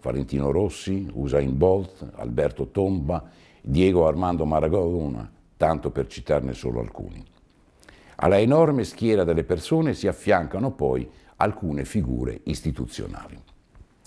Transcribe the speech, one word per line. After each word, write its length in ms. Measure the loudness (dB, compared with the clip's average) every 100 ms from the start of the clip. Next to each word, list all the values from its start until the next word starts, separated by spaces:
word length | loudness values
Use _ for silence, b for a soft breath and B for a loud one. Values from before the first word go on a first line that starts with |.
Valentino 480 | -6 -4 -4 -2 0
Rossi, 580 | 0 0 -4 -6 -6 -6
Usain 420 | -6 -2 0 0 2
Bolt, 540 | 4 4 -2 -12 -16 -12
Alberto 520 | -6 -2 -2 -2 -4
Tomba, 580 | -2 0 0 -2 -4 B B B B
Diego 440 | -2 4 4 6 4
Armando 380 | 2 0 0
Maradona, 880 | 0 2 2 2 0 -2 -4 -6 -12 -18 _ 0
tanto 340 | 0 0 -2
per 160 | -4 -6
citarne 460 | -8 -2 -2 -2
solo 280 | -6 -6 -6
alcuni. 440 | -8 -10 -14 -14 -18 _ _ _ _ b b b b -2
Alla 240 | 4 6
enorme 440 | 6 6 6 4
schiera 400 | -2 -2 2 4
delle 200 | 4 2
persone 500 | 0 -2 0 0 2
si 120 | 0 -2
affiancano 640 | -2 2 2 2 -4 -4
poi 360 | -2 0 0 -4 b b -2
alcune 500 | -2 0 -4 -4 -4
figure 540 | -2 -2 -2 -4 -6
istituzionali. 1000 | -6 -6 -4 -6 -6 -8 -10 -12 -16 -20 -20 _ _ -20 -20 _